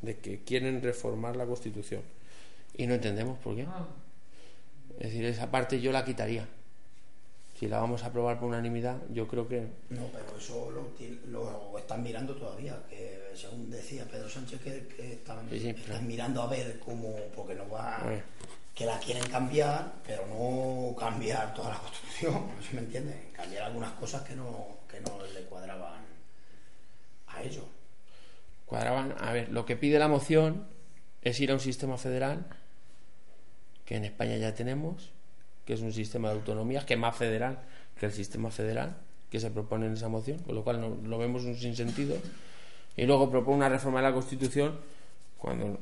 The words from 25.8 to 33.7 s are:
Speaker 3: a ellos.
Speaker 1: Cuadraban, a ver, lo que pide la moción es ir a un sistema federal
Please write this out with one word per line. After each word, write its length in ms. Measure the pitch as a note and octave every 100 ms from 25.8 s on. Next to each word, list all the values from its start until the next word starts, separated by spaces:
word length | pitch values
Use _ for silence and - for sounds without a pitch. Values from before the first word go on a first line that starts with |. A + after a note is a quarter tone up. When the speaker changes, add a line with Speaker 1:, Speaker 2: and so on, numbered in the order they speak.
| F2 E2+ - - - - - - - - - - - - -
Speaker 3:
a 140 | -
ellos. 220 | C3 D3 C3+ - - - - - - - - - -
Speaker 1:
Cuadraban, 480 | A#2 A#2 B2+ C3+ -
a 140 | A2
ver, 160 | A#2 A#2
lo 160 | A2+
que 120 | A2+ B2
pide 220 | C#3+ D3+
la 100 | D3+
moción 580 | C#3+ C#3+ D#3 D#3 F3 - - - - - -
es 180 | A#2+ A#2+
ir 120 | C3+
a 20 |
un 60 | C3+
sistema 360 | C3 B2 C3+ B2+
federal 480 | B2+ B2+ C3+ D#3 F3+ - - - - - - - - - - - -